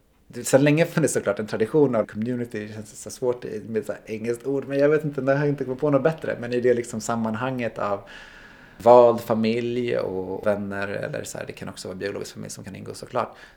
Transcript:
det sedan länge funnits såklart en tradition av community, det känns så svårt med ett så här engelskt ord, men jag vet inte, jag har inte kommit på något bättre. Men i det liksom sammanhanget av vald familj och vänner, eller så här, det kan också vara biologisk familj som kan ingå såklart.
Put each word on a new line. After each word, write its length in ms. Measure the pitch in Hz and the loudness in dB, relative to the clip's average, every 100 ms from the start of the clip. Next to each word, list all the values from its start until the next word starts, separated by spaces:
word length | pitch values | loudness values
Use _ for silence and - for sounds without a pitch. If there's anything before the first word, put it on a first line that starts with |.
| _ _ - | _ _ -18
det 160 | 120 | -12
sedan 200 | 117 135 | 4 6
länge 220 | 147 151 165 | 6 4 2
funnits 280 | - 135 | 2 0
såklart 260 | 113 104 101 | 2 -2 -2
en 80 | 107 | -4
tradition 480 | 147 110 156 139 117 | -2 2 4 4 2
av 100 | 101 | -2
community, 640 | 107 117 123 117 104 107 | -4 -4 -4 -6 -8 -8
det 60 | |
känns 280 | 110 104 - | -12 -14 -16
så 80 | 104 | -16
svårt 340 | - 123 120 | -4 -4 -2
med 340 | - 107 104 110 | -6 -10 -6 -4
ett 80 | 101 | -4
så 60 | |
här 100 | - - | -8 -10
engelskt 400 | 110 113 120 135 | -6 -4 -4 -4
ord, 220 | 139 127 | -4 -2
men 120 | 139 | 2
jag 100 | 143 | 4
vet 140 | 151 | 4
inte, 180 | 151 139 | 0 -2
jag 160 | 131 139 | 2 2
har 80 | 147 | 2
inte 180 | 143 | 0
kommit 160 | 127 131 | -4 -2
på 100 | 151 | 2
något 140 | 139 | 4
bättre. 340 | 143 160 110 110 | 2 0 -4 -6
Men 140 | 120 | -4
i 80 | 123 | 2
det 120 | 123 | 4
liksom 280 | 120 117 113 | 2 0 -6
sammanhanget 800 | 107 117 110 110 127 127 117 - | -4 -2 -2 -2 -4 -4 -4 -4
av 220 | 101 98 - - - - - - - - | -4 -4 -8 -20 -20 -20 -20 -20 -20 2
vald 440 | 113 123 120 110 | 8 10 10 6
familj 760 | - 110 110 117 120 120 120 120 | 0 0 0 0 -2 -4 -2 -2
och 500 | 101 92 92 95 104 | -2 -4 -6 -4 -2
vänner, 400 | 101 101 98 101 | -2 -4 -6 -6
eller 360 | 104 - 110 | -6 -6 -8
så 140 | 104 - | -8 -10
här, 80 | - | -10
det 80 | |
kan 160 | 110 98 | -10 -12
också 180 | 95 98 | -12 -12
vara 100 | 95 | -8
biologisk 360 | 98 101 107 | -6 -6 -10
familj 180 | 107 107 | -12 -14
som 120 | - | -14
kan 120 | 107 101 | -14 -14
ingå 180 | 107 | -14
såklart. 420 | 104 - 123 113 - - | -14 -6 -4 -4 -8 -20